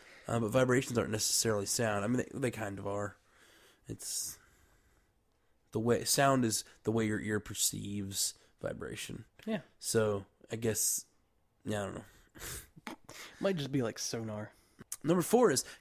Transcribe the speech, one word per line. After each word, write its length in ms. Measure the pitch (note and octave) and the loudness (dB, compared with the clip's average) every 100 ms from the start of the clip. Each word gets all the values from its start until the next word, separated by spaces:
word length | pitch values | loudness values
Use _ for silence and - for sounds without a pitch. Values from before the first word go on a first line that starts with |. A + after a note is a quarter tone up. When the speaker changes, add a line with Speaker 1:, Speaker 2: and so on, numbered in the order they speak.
| - - - | -20 -12 -2
Speaker 1:
uh, 100 | A#2 | 0
but 120 | A2 | 2
vibrations 460 | B2+ B2+ B2 - A#2 | 4 4 4 2 0
aren't 140 | D#2+ | 0
necessarily 560 | G#2+ - - A#2 G#2 G2 | 0 0 2 2 0 0
sound. 380 | - A2+ G2+ | 0 0 0
I 20 | G#2 | 0
mean, 160 | B2+ - | 0 -2
they, 60 | - | -4
they 120 | C3 | -4
kind 260 | G#2+ G#2 G2 | -4 -6 -6
of 80 | G2 | -4
are. 300 | G2+ G2+ - _ _ - - - _ - | -4 -4 -8 _ _ -20 -20 -20 _ -14
It's 500 | - - - - - - _ _ _ _ _ _ _ _ _ _ _ _ | -10 -6 -6 -6 -10 -20 _ _ _ _ _ _ _ _ _ _ _ _
the 60 | A2+ | 0
way, 220 | A#2 A2+ | 2 2
sound 400 | - - C#3 C3+ | 4 4 6 6
is 200 | A2+ A2 - - | 4 0 -6 -6
the 60 | - | 0
way 140 | A2+ A2 | 2 2
your 140 | G#2+ | 0
ear 180 | G2+ G#2+ | 0 -2
perceives 960 | - G#2 - G#2 G#2 G#2 F#2+ F#2+ - - _ _ | -4 -2 -2 -2 -6 -6 -4 -2 -2 -4 _ _
vibration. 640 | - - - - - - - - | -8 -8 -10 -10 -10 -12 -16 -12
Speaker 2:
Yeah. 140 | - G#3+ - _ | -6 -6 -8 _
Speaker 1:
So, 460 | - A2+ G#2+ G2+ G2 _ - | -2 2 2 0 -6 _ -10
I 60 | A2+ | -4
guess, 480 | A2+ G#2 - - - _ _ _ _ _ | -2 0 0 -2 -6 _ _ _ _ _
yeah, 180 | - G#2 | -4 -4
I 20 | |
don't 100 | G2 - | -4 -8
know. 80 | - - _ - | -12 -20 _ -16
<laughs> 540 | - - - - - - - - - - | -12 -12 -14 -16 -14 -14 -16 -18 -18 -2
Speaker 2:
Might 160 | G3 F3+ | 0 0
just 160 | C3 | 0
be 100 | C#3 | 0
like 160 | A2+ - | 0 -2
sonar. 540 | - A#2 A2 G#2+ G#2+ - _ - - - | -6 -4 -4 -6 -8 -14 _ -20 -14 -4
Speaker 1:
Number 200 | C#3+ F3+ | 2 2
four 280 | D#3+ A#3+ B3+ | 6 6 6
is 140 | C3 - - | 4 -2 -6